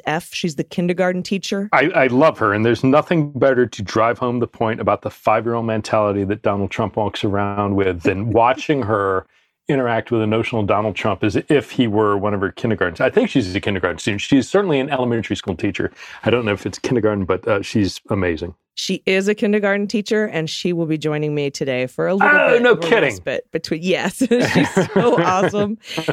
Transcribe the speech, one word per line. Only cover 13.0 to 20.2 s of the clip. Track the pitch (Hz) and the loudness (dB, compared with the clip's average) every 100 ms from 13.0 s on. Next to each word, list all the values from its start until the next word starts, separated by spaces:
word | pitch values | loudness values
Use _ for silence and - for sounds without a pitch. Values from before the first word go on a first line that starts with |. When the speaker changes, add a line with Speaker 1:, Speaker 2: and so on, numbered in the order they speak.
| 131 | 0
Speaker 2:
think | 202 240 | 2 2
she's | - 90 | 0 -2
a | 95 | -2
kindergarten | 113 95 92 82 | -2 -2 -2 -2
student. | - 101 | -4 -4
She's | - 139 120 | 2 2 2
certainly | 196 202 143 | 0 2 0
an | 135 | 0
elementary | 131 120 117 104 98 | -2 0 -2 -2 -6
school | - 87 | -6 -4
teacher. | 101 90 98 - - - | -4 -2 -4 -6 -20 -6
I | 110 | 0
don't | 120 | 0
know | 113 | 0
if | 101 104 | -2 -4
it's | - | -6
kindergarten, | - 123 107 104 92 | -2 0 2 0 0
but, | 92 - | -2 0
uh, | 101 | -2
she's | 98 113 95 - - | 0 0 0 -2 -6
amazing. | 101 90 80 87 - _ | -2 -2 -2 -6 -12 _
Speaker 1:
She | - - 190 - | -10 -6 -4 0
is | 190 190 | 0 0
a | 208 | 0
kindergarten | 208 208 196 202 202 | 0 0 0 -2 -2
teacher, | 226 202 214 | -4 -2 -2